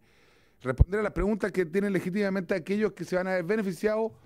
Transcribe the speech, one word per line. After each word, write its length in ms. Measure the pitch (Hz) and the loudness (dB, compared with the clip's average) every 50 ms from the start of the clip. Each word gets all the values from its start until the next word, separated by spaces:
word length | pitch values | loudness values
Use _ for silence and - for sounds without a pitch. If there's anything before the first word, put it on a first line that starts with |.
| _ _ _ _ _ _ _ _ _ _ _ _ | _ _ _ _ _ _ _ _ _ _ _ _
responder 380 | - 127 127 123 - 175 190 220 | -6 -4 4 4 4 4 4 0
a 20 | |
las 100 | 214 196 | 0 0
preguntas 380 | - 170 185 202 220 185 - 196 | 0 0 2 2 2 0 0 0
que 160 | - 185 180 | 0 0 -2
tienen 260 | 156 160 202 202 208 | 0 0 0 0 2
legítimamente 600 | 190 170 - 180 175 214 202 196 190 196 175 - 202 | 0 0 0 0 0 0 0 0 0 -2 -2 -2 -2
aquellos 380 | 185 147 - 196 214 214 190 | -2 0 -2 0 0 0 -2
que 120 | - - 165 | -2 -6 -6
se 120 | - 180 | -2 -2
van 100 | 180 185 | -2 0
a 60 | 190 | 0
ver 120 | 185 180 165 | 0 0 0
beneficiados 680 | 165 214 226 196 196 170 - - 214 214 220 226 214 - - - | 0 0 0 0 -2 -4 -2 -2 0 0 0 -2 -4 -6 -12 -20